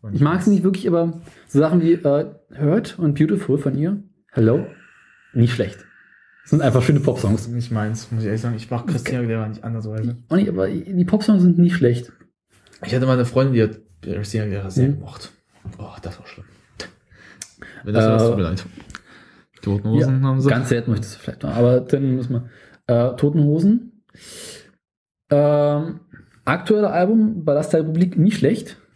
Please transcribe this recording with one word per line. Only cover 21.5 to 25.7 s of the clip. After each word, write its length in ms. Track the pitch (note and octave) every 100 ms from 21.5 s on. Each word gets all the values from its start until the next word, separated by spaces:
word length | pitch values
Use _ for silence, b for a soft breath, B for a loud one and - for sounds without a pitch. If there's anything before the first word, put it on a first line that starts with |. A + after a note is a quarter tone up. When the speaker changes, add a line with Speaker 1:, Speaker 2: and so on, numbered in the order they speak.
Speaker 2:
aber 260 | A2 A#2+ B2+
dann 340 | B2+ C3+ C3+
müssen 180 | B2+ B2 A#2+ B B B B -
wir, 260 | A#2+ B2
äh, 20 | B2
Toten 260 | D3 D#3
Hosen. 600 | D3 D#3 F#3+ A#3 - _ _ B B B B B B _ _ _ _ _ _
Ähm, 680 | C#3+ D3 D3 D3